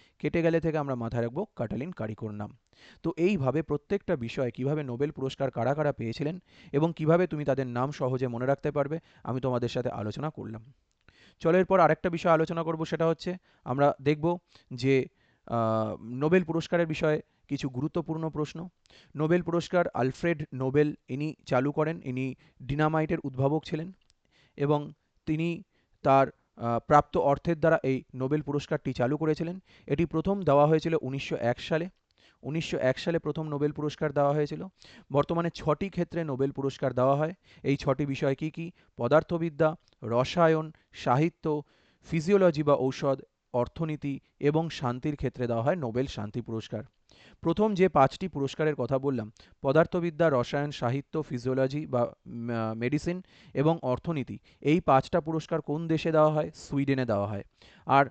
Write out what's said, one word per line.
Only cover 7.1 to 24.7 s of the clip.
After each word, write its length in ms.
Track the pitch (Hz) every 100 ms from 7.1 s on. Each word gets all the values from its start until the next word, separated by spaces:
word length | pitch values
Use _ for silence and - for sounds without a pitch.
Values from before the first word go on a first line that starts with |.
| 175 180
তুমি 180 | 151
তাদের 220 | 143 135 127
নাম 240 | 120 135
সহজে 380 | - 127 127 127
মনে 180 | 117 131
রাখতে 240 | 139 151
পারবে, 280 | 143 139 165 - _
আমি 180 | - 127
তোমাদের 280 | 127 123 120
সাথে 200 | 131 123
আলোচনা 420 | - 104 131 151
করলাম। 420 | - 104 110 120 _ _ _ _ _ _ -
চলো 180 | 165 180
এরপর 220 | 180 190
আরেকটা 300 | 156 156 185
বিষয় 220 | 170 180
আলোচনা 300 | 160 160 165
করব, 220 | 165 160
সেটা 220 | 160 160 165
হচ্ছে 300 | 160 180 185 _ _
আমরা 300 | - 131 143 -
দেখব 360 | 135 151 165 175 _ _ -
যে, 340 | 127 131 135 - _ _ _ -
আহ, 560 | 117 113 110 107 98
নোবেল 420 | 113 127 156 185
পুরস্কারের 420 | 165 165 - 175 165
বিষয়ে 340 | 151 160 151 - _ -
কিছু 200 | 139 139
গুরুত্বপূর্ণ 600 | 127 151 175 160 160 160
প্রশ্ন। 380 | 156 151 165 180 _ _ - _ 135
নোবেল 260 | 156 180
পুরস্কার 460 | 165 170 - 180 170
আলফ্রেড 560 | - 131 - 170 156 151
নোবেল 400 | 127 131 143 147 - -
ইনি 260 | 131 151 - -
চালু 260 | 127 143
করেন, 280 | 151 156 170
ইনি 300 | 139 127 131 - _ -
ডিনামাইটের 560 | 127 143 156 160 160 165
উদ্ভাবক 400 | 143 131 139 156
ছিলেন 280 | - 156 180 - _ _ _ _ _ -
এবং 360 | 143